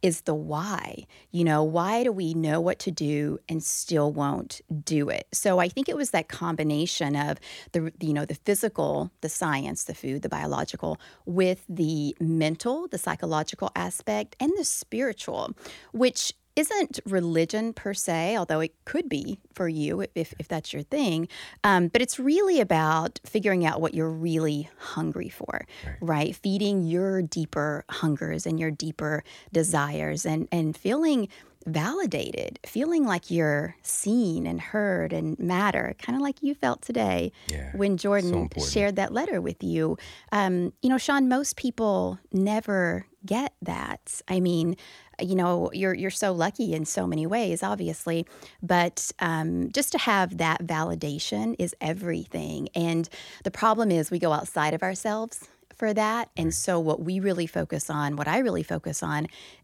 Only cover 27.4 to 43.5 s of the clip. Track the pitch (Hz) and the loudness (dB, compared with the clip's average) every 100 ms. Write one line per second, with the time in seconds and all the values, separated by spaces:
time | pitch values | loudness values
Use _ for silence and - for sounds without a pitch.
27.4 | 156 151 151 147 - - 160 143 160 156 | -2 0 0 -2 -6 -2 0 0 -2 -4
28.4 | 147 160 160 151 160 - 151 151 - - | -2 -2 -2 -4 -6 -4 -2 -4 -6 -18
29.4 | - 165 160 151 143 151 156 156 - 156 | -2 2 2 2 0 -2 -2 -2 -2 -2
30.4 | - 175 156 - 190 277 320 269 196 - | 0 0 0 0 0 2 4 2 0 -8
31.4 | - _ 165 151 185 359 285 143 - - | -20 _ -4 -2 0 0 -2 -2 -4 -6
32.4 | - - - 220 311 339 247 175 - 170 | -6 -10 -6 -2 2 4 4 2 0 2
33.4 | 151 147 170 - - - 202 240 196 165 | 4 2 -2 -6 -6 -2 2 2 2 0
34.4 | 165 170 - 214 208 180 160 160 160 - | -2 -4 -2 0 0 0 0 -2 -2 -2
35.4 | 175 180 202 - - - - 262 285 - | 0 2 2 2 -2 -4 -4 -2 -2 -2
36.4 | 277 285 120 - - 240 98 87 87 - | -2 0 0 -2 -2 0 2 2 -2 -6
37.4 | - 73 67 - 101 98 101 202 180 175 | -8 -8 -6 0 0 2 2 2 2 0
38.4 | 160 - 143 214 202 196 196 226 349 214 | 0 -2 -2 2 2 2 0 0 -2 -2
39.4 | - - 185 165 160 - - - - 208 | -4 -4 -2 0 0 -2 -8 -20 -2 2
40.4 | 190 180 175 - 254 262 - 277 262 254 | 2 2 0 0 2 2 4 4 4 4
41.4 | 285 - 254 233 214 190 180 185 _ 190 | 0 -2 -4 0 2 2 0 -4 _ 2
42.4 | 196 214 214 190 170 180 - _ 196 220 | 2 2 0 2 2 0 -6 _ -2 -2
43.4 | 285 | -2